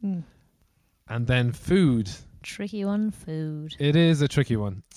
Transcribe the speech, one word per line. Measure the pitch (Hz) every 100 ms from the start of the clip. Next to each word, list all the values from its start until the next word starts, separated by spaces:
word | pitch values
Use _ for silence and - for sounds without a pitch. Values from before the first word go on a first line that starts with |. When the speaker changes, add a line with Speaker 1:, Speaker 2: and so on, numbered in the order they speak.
Speaker 1:
Mm. | 202 180 - _ _ _ _ _ _ _ -
Speaker 2:
And | 117 120
then | 127 120
food. | - - 185 165 117 107 - - -
Speaker 1:
Tricky | - - 202 208
one, | 196 208 214
food. | - - 156 156 151 151 -
Speaker 2:
It | 143 151
is | 165 156
a | 143
tricky | 147 135 113
one. | 101 95 -